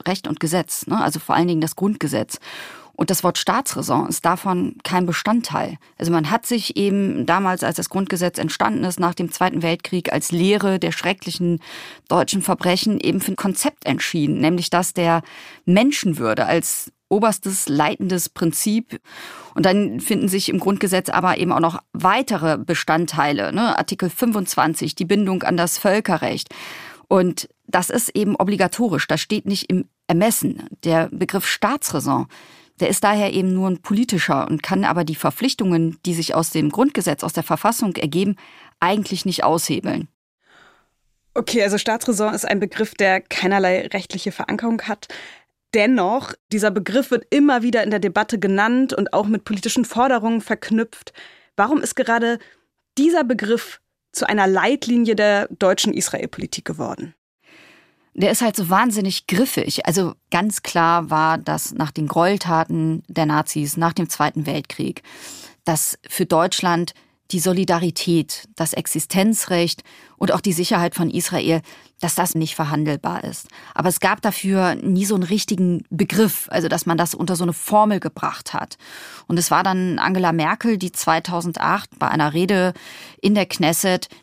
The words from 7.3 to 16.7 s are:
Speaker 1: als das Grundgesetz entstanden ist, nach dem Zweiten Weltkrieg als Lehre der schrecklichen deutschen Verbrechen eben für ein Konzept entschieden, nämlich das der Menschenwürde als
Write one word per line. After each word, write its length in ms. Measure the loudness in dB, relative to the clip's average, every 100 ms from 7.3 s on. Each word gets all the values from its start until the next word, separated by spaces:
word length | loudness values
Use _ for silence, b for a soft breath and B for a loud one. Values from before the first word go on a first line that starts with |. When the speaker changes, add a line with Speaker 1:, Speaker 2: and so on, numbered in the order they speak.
| 2 2 0
Speaker 1:
als 140 | -2 -2
das 140 | -2
Grundgesetz 480 | -2 -2 0 -2 -2
entstanden 460 | -4 0 0 2
ist, 140 | -2 0
nach 140 | -2
dem 180 | 0 -6
Zweiten 300 | 0 0 0
Weltkrieg 500 | -2 -2 -2 -4 -2
als 180 | -2 -2
Lehre 460 | 2 4 4 2 0
der 140 | -2
schrecklichen 680 | -2 -4 -4 -8 -2 -2 -2 B B B B 0
deutschen 320 | 2 2 0
Verbrechen 580 | -2 0 0 2 0 0
eben 220 | 0 0
für 120 | -2
ein 40 | -2
Konzept 480 | -2 0 -2 -2
entschieden, 560 | -2 -2 -2 -2 0 2
nämlich 300 | 2 0 0
das 240 | 0 0
der 260 | 0 2 2 B B B B 4
Menschenwürde 800 | 6 6 2 -2 0 0 0 2
als 440 | 0 0